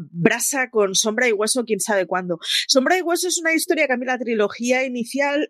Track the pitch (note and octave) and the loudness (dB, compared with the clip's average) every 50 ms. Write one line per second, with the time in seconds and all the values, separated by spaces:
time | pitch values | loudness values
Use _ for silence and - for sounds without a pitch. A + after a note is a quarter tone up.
0 | D#3+ - E3+ E3+ E3 A3+ A3 A#3+ - - C#4+ C4+ B3+ B3 - G#3+ G3+ F#3+ F#3+ - | -8 -10 -2 2 2 2 2 2 -2 -2 -2 -2 -2 -2 0 0 2 2 2 0
1 | - A3 G#3+ A#3+ B3+ A#3+ G#3+ G3 G#3+ A3 - C4 A3+ - A3 F#3+ - - G#3 G3 | 0 0 0 0 2 2 2 2 0 0 0 -2 -2 -2 -2 -2 -2 0 0 0
2 | F3+ - F#3 F#3 F#3 F3+ E3+ D#3+ - - - - - - - C4 B3+ D#4 F4+ F#4 | 0 0 -2 -4 -4 -4 -6 -6 -4 -4 -4 -2 2 4 4 4 6 4 2 2
3 | E4 E4 F4 E4+ F4 F4+ E4 E4+ D#4+ D#4+ D#4+ D#4 D#4+ - E4+ D#4 D4+ C4 B3+ A#3+ | 2 0 0 0 0 -2 -2 -2 0 0 0 0 0 0 0 2 2 0 0 -2
4 | B3+ C4 B3+ A#3+ B3 A#3 A3+ G#3+ G#3 G3+ - - A#3 B3 B3+ B3+ C4 C4 B3 A#3+ | -2 -4 -4 -4 -2 -2 0 0 0 0 -2 -2 0 0 2 0 0 -2 -4 -6
5 | A3+ - - C4+ C#4+ C#4+ C#4+ D4 D4+ | -6 -4 -2 -2 0 0 0 -2 -2